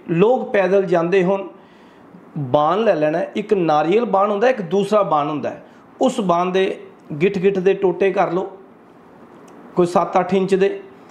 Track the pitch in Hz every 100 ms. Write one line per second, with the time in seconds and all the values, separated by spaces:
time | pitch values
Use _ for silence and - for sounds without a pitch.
0 | - 165 208 254 214 202 180 196 185 175
1 | 170 190 180 196 190 - - - - -
2 | - - - - 131 147 151 190 226 160
3 | 151 165 196 220 208 202 160 151 156 208
4 | 226 190 208 202 247 240 165 196 196 208
5 | 185 151 147 147 120 - - - - -
6 | 262 262 190 170 180 185 190 - - -
7 | - 147 190 190 190 190 180 185 190 175
8 | 196 190 160 175 - - - - - -
9 | - - - - - - - - 175 180
10 | 170 190 180 196 185 190 196 - - -
11 | -